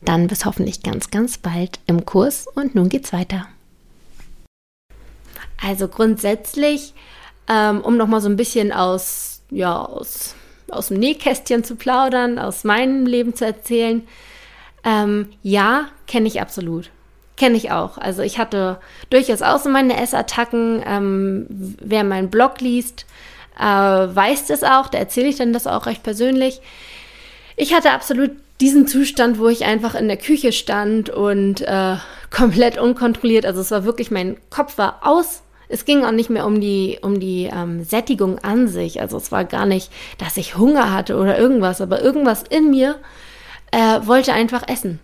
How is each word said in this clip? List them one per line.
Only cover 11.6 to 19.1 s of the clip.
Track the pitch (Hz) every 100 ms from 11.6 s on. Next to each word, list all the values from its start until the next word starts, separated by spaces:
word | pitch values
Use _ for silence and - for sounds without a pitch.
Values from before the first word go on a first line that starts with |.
zu | 233
plaudern, | 226 - 254 269 254 247 240
aus | - -
meinem | 214 214 262 269
Leben | 254 240 240
zu | 233
erzählen, | 220 220 - 233 226 226 226 - - - - - - _
ähm, | 226 214 208 208 208 -
ja, | 196 202 202 262 294 - -
kenn | 247
ich | 220 214
absolut. | 190 - 170 165 175 _ _ _ _ -
Kenn | 254
ich | 233 226
auch. | - 170 -
Also | - 185
ich | 202 -
hatte | 226 202 185 185 - - -